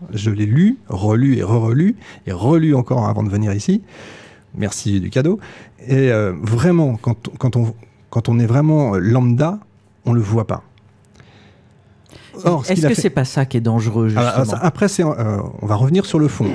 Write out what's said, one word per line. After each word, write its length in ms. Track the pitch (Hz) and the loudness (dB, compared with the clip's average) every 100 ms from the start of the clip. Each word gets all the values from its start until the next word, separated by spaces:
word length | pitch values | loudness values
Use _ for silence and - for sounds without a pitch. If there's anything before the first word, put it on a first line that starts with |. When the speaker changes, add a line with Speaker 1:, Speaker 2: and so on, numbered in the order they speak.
| 175 | -12
Speaker 1:
Je 160 | 110 107 | -6 -4
l'ai 160 | 101 104 | -2 0
lu, 320 | 135 202 269 - | 4 2 2 -6
relu 480 | 92 104 113 139 123 | -4 0 2 2 0
et 60 | |
re-relu, 540 | 92 117 113 127 190 - - - - | 0 0 2 2 0 -2 -10 -16 -10
et 40 | |
relu 440 | 90 117 165 160 135 | -4 0 2 2 0
encore 320 | - 123 107 | 0 -2 0
avant 140 | 104 | -2
de 60 | 107 | -2
venir 220 | 104 104 | -2 -2
ici. 300 | 101 139 190 - - - - - - _ - | -2 -2 -2 -4 -20 -20 -20 -20 -20 _ -8
Merci 460 | 101 - 107 98 | -8 -6 -4 -2
du 80 | 92 | -2
cadeau. 300 | 131 156 214 - - - - 127 | -2 -2 -2 -8 -20 -20 -16 -2
Et, 240 | 135 131 | 2 2
euh, 200 | 110 104 90 | 2 0 -4
vraiment, 560 | 107 117 175 170 143 113 | -2 0 2 2 2 -2
quand, 280 | - 113 - - | -4 -4 -6 -4
quand 180 | 123 120 | -2 0
on, 160 | 113 113 - _ - | -2 -4 -18 _ -6
quand 200 | 123 120 | -4 0
on 100 | 117 | 0
est 60 | 113 | 2
vraiment, 480 | 131 156 156 131 98 | 2 4 2 2 0
euh, 40 | |
lambda, 600 | 95 127 123 120 156 208 - _ _ _ 120 | 2 2 2 2 0 -2 -12 _ _ _ 0
on 80 | |
le 80 | 117 | 0
voit 260 | 101 113 104 | 2 -2 -2
pas. 160 | - - _ _ _ _ - - - - _ _ _ _ _ _ - - - 170 | -6 -10 _ _ _ _ -20 -20 -20 -20 _ _ _ _ _ _ -20 -20 -4 -2
Or, 200 | 165 123 | -2 -2
ce 60 | |
Speaker 2:
Est-ce 40 | 185 | 0
Speaker 1:
qu'il 60 | 151 | 2
a 40 | |
Speaker 2:
que 60 | 117 | 2
Speaker 1:
fait 60 | |
Speaker 2:
c'est 80 | 190 | 0
pas 160 | - 131 | 0 -2
ça 200 | 143 131 | 0 0
qui 120 | 120 | 0
est 40 | |
dangereux, 500 | 117 113 110 113 110 107 | 0 0 0 0 0 2
Speaker 1:
Ah, 180 | 120 127 | 2 2
Speaker 2:
justement ? 80 | 131 | 0
Speaker 1:
ça, 200 | - 175 | 0 -2
après, 220 | - 202 | 0 -2
c'est, 160 | 196 | 0
euh, 360 | 160 117 110 101 - - | -2 0 -2 -2 -6 -8
on 40 | 104 | -2
va 100 | 104 | 0
revenir 300 | 131 185 190 | 2 2 0
sur 140 | 160 | 0
le 80 | 151 | 0
fond. 160 | - 104 | 0 -2